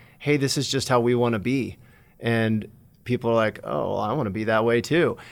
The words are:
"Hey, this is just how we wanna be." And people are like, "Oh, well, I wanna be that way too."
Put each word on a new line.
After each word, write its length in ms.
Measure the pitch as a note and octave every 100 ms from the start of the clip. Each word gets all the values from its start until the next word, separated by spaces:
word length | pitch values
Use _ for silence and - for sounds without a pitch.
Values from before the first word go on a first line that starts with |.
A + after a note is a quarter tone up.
| - _
"Hey, 180 | C#3+ D3
this 200 | C#3 -
is 100 | C3
just 200 | C3+ -
how 100 | B2
we 160 | A#2+ B2
wanna 240 | A#2+ A2+
be." 380 | G#2 C3+ G2+ F2 - - _ _
And 480 | A#2 A#2 A2 A2 - - - _
people 260 | - B2 A#2
are 40 | A#2
like, 240 | A2 -
"Oh, 300 | A2 C#3+ G2+
well, 60 | G2+
I 140 | G#2+
wanna 160 | C#3 A2
be 140 | G2 A2
that 180 | A2+ A2+
way 160 | A#2
too." 360 | A#2 D#3 C#3+ - -